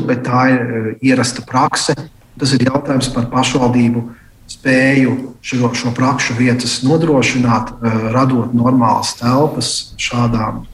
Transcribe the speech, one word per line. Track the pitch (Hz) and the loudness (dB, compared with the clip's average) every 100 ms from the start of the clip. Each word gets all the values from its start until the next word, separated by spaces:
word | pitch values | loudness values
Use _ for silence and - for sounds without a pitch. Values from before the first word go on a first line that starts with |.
| - | 0
bet | 127 | -2
tā | 123 123 131 | 0 2 4
ir, | 127 | 2
eh, | 120 113 107 110 135 | 0 -4 -4 -2 2
ierasta | 127 120 - - | 2 0 -4 -4
prakse. | 127 127 - - 143 - - _ - | 0 0 0 -2 -4 -6 -18 _ -4
Tas | 139 | 0
ir | 123 | 2
jautājums | 123 135 143 131 - | 2 0 -2 -2 -2
par | 123 120 | -2 -2
pašvaldību | 127 131 143 123 123 117 117 113 - - - - | -2 0 0 2 4 2 0 -4 -12 -20 -20 -20
spēju | - 139 131 135 135 127 113 - - | -6 0 2 4 4 2 0 -6 -12
šo, | - 127 120 | -6 -2 0
šo | - - | 0 -4
prakšu | 120 127 127 - 117 | 0 0 0 -2 0
vietas | 127 123 - - | 2 2 -2 -2
nodrošināt, | 131 160 165 139 117 131 120 110 113 | 0 2 4 2 2 2 2 0 -2
eh, | - 117 110 110 | -4 -2 -2 0
radot | 123 135 123 113 | 0 2 2 0
normālas | 120 120 131 113 - - - | 0 2 2 2 0 -2 -4
telpas | 120 127 151 - - - - - | 0 2 2 0 -6 -6 -8 -8
šādām | - 120 120 113 110 - - | -4 0 0 0 -2 -6 -12